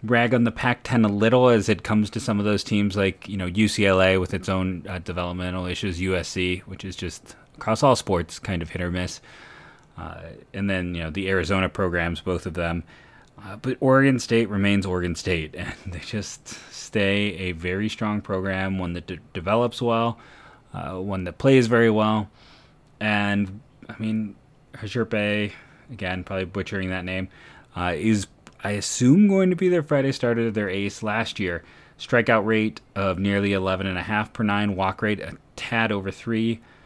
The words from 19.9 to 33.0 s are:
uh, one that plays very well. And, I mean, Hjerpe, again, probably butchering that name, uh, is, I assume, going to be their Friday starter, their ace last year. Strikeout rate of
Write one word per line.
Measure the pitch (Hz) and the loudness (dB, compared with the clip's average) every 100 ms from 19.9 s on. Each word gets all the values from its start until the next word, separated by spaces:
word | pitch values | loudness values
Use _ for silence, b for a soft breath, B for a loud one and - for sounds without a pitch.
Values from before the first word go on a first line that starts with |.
| 113 117 - B B B B _ | 2 0 -4 B B B B _
uh, | - 85 92 | -10 -8 -8
one | 98 95 | -6 -4
that | 87 - | -6 0
plays | 135 135 117 | 6 6 6
very | 120 113 | 4 4
well. | 107 107 110 98 b b b b b _ - | 4 2 2 -2 b b b b b _ -6
And, | 107 104 101 101 98 101 - _ - | -2 0 2 0 -2 -6 -18 _ -18
I | - | -8
mean, | 110 110 104 - _ _ _ | -4 -4 -4 -10 _ _ _
Hjerpe, | - 107 123 110 107 104 104 104 B B B - | -14 -6 -4 -2 0 0 0 -2 B B B -18
again, | 110 92 92 | -8 -6 -6
probably | - 95 | -6 -6
butchering | 90 98 90 98 92 | -4 -6 -4 -4 -4
that | 92 90 | -4 -4
name, | 92 95 B B B B | -6 -6 B B B B
uh, | 87 90 78 | -4 -2 0
is, | 110 107 - _ - - | 2 2 -2 _ -20 -10
I | 101 | -6
assume, | 104 - - 123 180 208 | -4 -4 2 6 8 8
going | 190 185 | 6 4
to | 175 | 2
be | 185 | 2
their | 175 | 2
Friday | 147 143 135 | 2 0 0
starter, | 131 120 117 113 | 0 0 2 0
their | 107 101 | 0 -2
ace | 98 101 - | -2 -4 -4
last | 107 110 113 - | -4 -2 -4 -4
year. | 92 85 B B B - | -4 -4 B B B -18
Strikeout | - 120 117 113 | 0 2 4 2
rate | 107 110 107 110 - | 2 2 0 -4 -10
of | 98 | -4